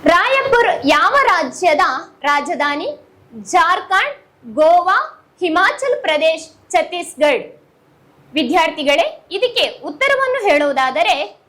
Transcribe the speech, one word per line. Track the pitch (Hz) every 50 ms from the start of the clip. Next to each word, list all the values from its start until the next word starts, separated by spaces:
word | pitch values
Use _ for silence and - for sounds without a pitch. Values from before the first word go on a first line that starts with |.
| -
ರಾಯಪುರ್ | 302 339 349 403 494 539 539 539 539 508 480 466 415 - - -
ಯಾವ | 277 - 294 330 392 508 571 539
ರಾಜ್ಯದ | 466 381 339 311 247 - - 370 349 302 285 381 320 254 277 339 - _ _
ರಾಜಧಾನಿ? | - 294 285 285 277 311 349 262 285 285 285 294 359 554 587 - - _ _ _ _ _ - 226 202 -
ಜಾರ್ಖಂಡ್, | 330 359 320 339 370 381 370 - 381 381 480 571 571 - _ _ _ _ _ 233 214
ಗೋವಾ, | 262 311 320 349 359 349 370 403 453 605 - - - _ _ _ _
ಹಿಮಾಚಲ್ | 359 294 311 349 381 453 587 571 539 554 - -
ಪ್ರದೇಶ್, | 494 349 311 302 311 320 320 320 - - - _ _ _
ಛತ್ತೀಸ್ಗಢ. | - 349 311 - 349 349 339 339 - 254 302 294 262 220 - - - - _ _ _ _ _ _ _ _ _ _ _ _ _ _ -
ವಿದ್ಯಾರ್ಥಿಗಳೇ, | 302 311 240 311 359 320 311 311 311 285 285 285 311 508 622 - - _ _
ಇದಕ್ಕೆ | 339 392 494 480 466 - 320 233 - - -
ಉತ್ತರವನ್ನು | 320 - - 523 571 554 539 539 508 508 539 415 403
ಹೇಳುವುದಾದರೆ | 294 294 294 285 277 262 262 262 262 302 349 - 330 277 311 415 - _ _